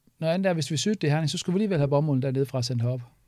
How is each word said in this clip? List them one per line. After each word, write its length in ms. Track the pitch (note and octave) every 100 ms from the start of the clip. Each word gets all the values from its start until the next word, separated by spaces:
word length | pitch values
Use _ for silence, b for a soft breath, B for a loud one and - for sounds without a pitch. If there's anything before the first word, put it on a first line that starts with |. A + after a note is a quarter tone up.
| _ -
når 100 | D#3+
andet 180 | F3 F#3+
er, 40 |
hvis 180 | E3 D3
vi 60 | D3+
syede 180 | G#3 G#3+
det 120 | D3+
i 20 |
Herning, 200 | D3 D#3
så 80 | F3
skulle 160 | -
vi 40 | F#3
alligevel 200 | G#3+ F3
have 100 | C#3
bomulden 340 | C#3+ D#3 C3+
dernede 240 | C3+ C3 C#3
fra 180 | C3
sendt 180 | A#2+ B2
herop. 200 | A#2+ B2+ A#2+ _